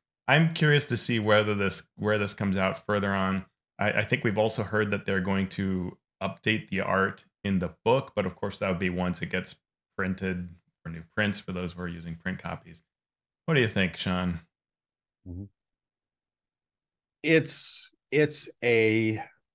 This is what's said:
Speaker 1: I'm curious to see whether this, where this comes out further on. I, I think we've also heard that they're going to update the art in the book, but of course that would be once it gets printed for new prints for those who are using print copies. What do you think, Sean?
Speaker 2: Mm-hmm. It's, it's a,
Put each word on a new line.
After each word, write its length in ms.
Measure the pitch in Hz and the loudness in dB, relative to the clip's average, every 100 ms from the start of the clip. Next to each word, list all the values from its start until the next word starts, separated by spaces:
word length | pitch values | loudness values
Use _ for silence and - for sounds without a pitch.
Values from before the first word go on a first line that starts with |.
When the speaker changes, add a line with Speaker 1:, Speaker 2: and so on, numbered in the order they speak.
| _ _ - | _ _ 2
Speaker 1:
I'm 260 | 143 165 | 4 4
curious 320 | 165 151 147 139 | 2 4 4 2
to 100 | 117 | 0
see 220 | - 117 | 0 0
whether 360 | 104 107 107 | 4 6 4
this, 280 | 101 98 - - - | 2 0 -2 -10 -6
where 220 | 104 107 | 0 0
this 140 | 101 | 0
comes 240 | - 101 95 | -2 0 2
out 300 | 95 95 - | 0 -2 -2
further 260 | 104 98 | -2 0
on. 320 | 98 95 95 - _ _ - | 0 0 -2 -6 _ _ -4
I, 120 | 104 | -2
I 120 | 107 | 0
think 200 | 107 131 | 0 0
we've 140 | 120 104 | 0 2
also 240 | 110 - | 0 0
heard 300 | 104 107 104 | -2 0 0
that 120 | 101 | -2
they're 160 | - 98 | -2 -2
going 280 | 92 98 95 | 0 0 -2
to 460 | - 95 92 90 - _ _ | -2 -2 -2 -4 -8 _ _
update 460 | 95 - 110 110 - | -8 -4 -2 -2 -2
the 120 | 95 | -4
art 440 | - 95 98 - - _ | 0 2 0 -2 -16 _
in 160 | 101 95 | -2 -2
the 160 | 87 - | -2 -2
book, 280 | 110 131 135 | 0 2 0
but 120 | - 92 | -4 -4
of 100 | - | -4
course 220 | 101 - | -8 -4
that 100 | 101 | -4
would 100 | 90 | -2
be 120 | 92 | -2
once 320 | 87 90 87 | -2 -2 -4
it 80 | 85 | -4
gets 260 | 92 92 - _ _ _ - | -6 -6 -12 _ _ _ -6
printed 520 | 95 92 95 90 87 85 _ _ | -4 -4 -4 -6 -8 -14 _ _
for 80 | 80 | -14
new 120 | 82 82 | -14 -8
prints 260 | - 104 98 | -2 -2 -2
for 120 | - | -6
those 200 | 90 90 | -6 -6
who 100 | 87 | -6
are 60 | 87 | -10
using 260 | 85 85 | -10 -10
print 240 | 82 92 92 | -8 -6 -6
copies. 440 | 85 85 85 82 _ _ _ _ _ _ - | -8 -10 -12 -20 _ _ _ _ _ _ 0
What 80 | |
do 60 | 151 | 2
you 80 | 110 | 2
think, 280 | 104 92 - | 2 0 0
Sean? 420 | 98 90 90 85 - _ _ _ _ _ _ _ 92 | -2 0 0 -4 -8 _ _ _ _ _ _ _ -14
Speaker 2:
Mm-hmm. 160 | 87 101 _ _ _ _ _ _ _ _ _ _ _ _ _ _ _ _ _ | -14 -14 _ _ _ _ _ _ _ _ _ _ _ _ _ _ _ _ _
It's, 680 | 151 160 143 - - - - _ _ | 4 4 4 -2 -6 -8 -12 _ _
it's 380 | 143 147 139 - - | 2 2 0 -12 -4
a, 600 | 120 117 110 110 110 107 - _ _ | 2 4 6 4 2 0 -6 _ _